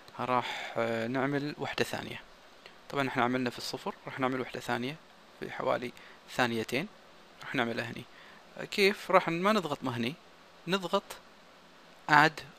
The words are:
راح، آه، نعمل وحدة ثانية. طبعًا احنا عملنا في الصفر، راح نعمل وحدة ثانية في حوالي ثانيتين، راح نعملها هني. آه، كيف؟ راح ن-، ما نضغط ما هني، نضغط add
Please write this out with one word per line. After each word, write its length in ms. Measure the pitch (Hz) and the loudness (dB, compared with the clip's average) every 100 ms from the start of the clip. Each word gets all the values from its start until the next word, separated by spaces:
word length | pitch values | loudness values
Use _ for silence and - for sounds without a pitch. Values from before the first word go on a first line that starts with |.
| - - | -14 -4
راح، 540 | 120 123 - - - - | 2 2 2 -4 -4 -2
آه، 300 | 113 113 113 | 0 0 0
نعمل 480 | 131 135 143 147 - | 0 0 0 -2 -4
وحدة 260 | 131 - | -2 0
ثانية. 360 | - - - - - - - - - - - | 0 -2 -8 -10 -14 -20 -20 -20 -20 -20 -6
طبعًا 180 | 143 131 | -2 0
احنا 160 | 127 | 2
عملنا 260 | 120 127 123 | 2 2 -2
في 80 | - | -4
الصفر، 360 | - - 196 - 143 | -8 -8 -8 -10 -10
راح 140 | - | -2
نعمل 200 | 131 131 | 0 0
وحدة 200 | 123 123 | -4 -6
ثانية 360 | - 120 127 160 - - - - | -4 -2 -4 -8 -16 -20 -20 -10
في 100 | - | -8
حوالي 420 | - 131 120 123 - - - - - | -2 0 0 -2 -10 -20 -20 -4 2
ثانيتين، 520 | 123 113 107 123 208 - - - - - | 2 2 -2 -2 -4 -10 -20 -20 -20 -14
راح 120 | - | -4
نعملها 300 | 135 117 117 | -2 0 -2
هني. 200 | 120 117 - - - - - - | -6 -10 -14 -18 -20 -20 -16 -12
آه، 60 | |
كيف؟ 460 | - - 196 208 - | -4 2 2 2 4
راح 180 | 180 - | 4 4
ن-، 140 | 170 | 2
ما 100 | 196 | 2
نضغط 260 | 220 156 143 | 2 0 -2
ما 140 | 131 120 | -2 -2
هني، 180 | 117 170 - - - - 165 | -2 -6 -14 -20 -20 -12 -2
نضغط 360 | 190 175 196 - - - - - - - - - - - | -2 2 0 -2 -12 -18 -20 -20 -20 -20 -20 -20 -8 6
add 300 | 147 156 156 - | 8 8 4 -10